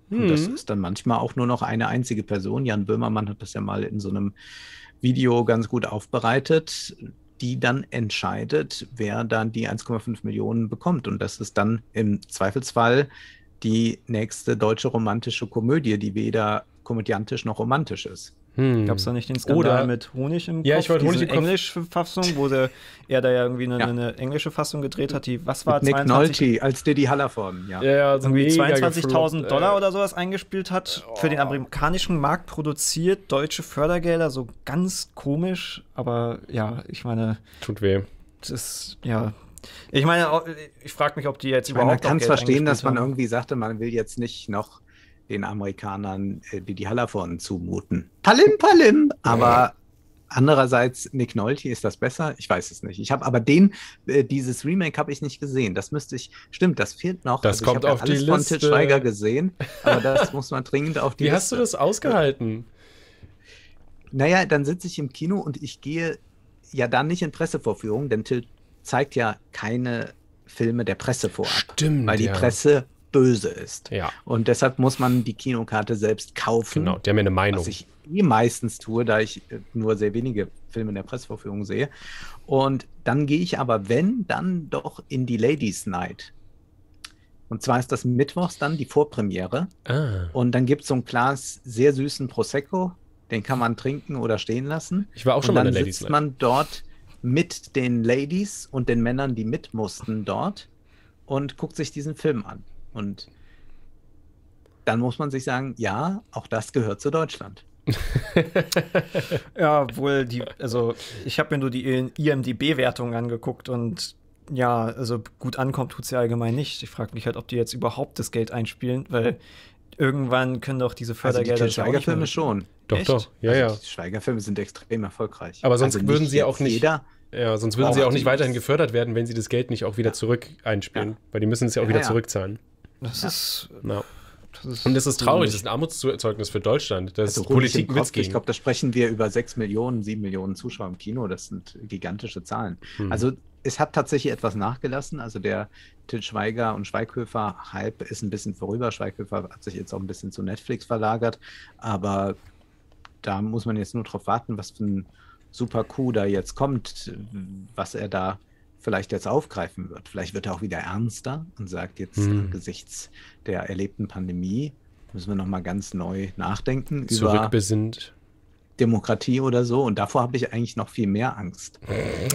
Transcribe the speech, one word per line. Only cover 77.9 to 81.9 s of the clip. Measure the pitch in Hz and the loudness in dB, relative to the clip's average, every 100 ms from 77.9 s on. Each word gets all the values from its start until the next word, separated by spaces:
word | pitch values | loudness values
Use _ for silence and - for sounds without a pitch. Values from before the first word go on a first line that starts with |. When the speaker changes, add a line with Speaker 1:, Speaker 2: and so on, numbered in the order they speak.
| - - | -20 -4
Speaker 1:
eh | 180 | 2
meistens | 180 110 120 - 117 - | 6 6 4 2 -6 -6
tue, | - 113 117 | -4 0 2
da | 110 | 2
ich, | 110 - - | 0 -6 -14
äh, | 113 - | -16 -10
nur | 117 110 104 | -2 0 2
sehr | 104 | 0
wenige | 110 131 107 95 - - | 0 -2 -2 -4 -8 -10
Filme | 117 110 | -6 -4
in | 98 | -6
der | |
Pressevorführung | 92 123 - 110 104 101 101 | -8 -10 -10 -12 -8 -8 -4
sehe. | 104 147 | -2 -4